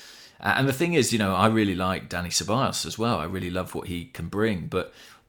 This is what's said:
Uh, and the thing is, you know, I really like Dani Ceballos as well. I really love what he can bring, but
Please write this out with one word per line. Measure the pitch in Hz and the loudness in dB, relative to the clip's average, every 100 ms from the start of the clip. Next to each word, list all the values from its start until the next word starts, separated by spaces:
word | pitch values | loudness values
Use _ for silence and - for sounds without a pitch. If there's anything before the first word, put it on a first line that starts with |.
| - - - - | -20 -20 -20 -6
Uh, | - 101 | 0 2
and | 135 | 2
the | |
thing | 131 170 165 | 2 2 2
is, | 113 | 4
you | 117 | 2
know, | 101 | 2
I | 90 110 | 4 6
really | 110 101 90 | 6 2 2
like | 92 92 - | 0 -2 -4
Dani | 87 87 | -6 -2
Ceballos | - 87 113 113 - 82 | -2 0 0 0 -2 -6
as | 85 | -4
well. | 113 95 | -2 0
I | 82 | -2
really | 92 90 | -4 -4
love | 90 90 | -4 -4
what | - - | -8 -6
he | 87 85 | -8 -8
can | - 85 | -10 -6
bring, | 95 113 92 78 | 0 0 0 -2
but | 92 - - - - | -4 -4 -12 -20 -20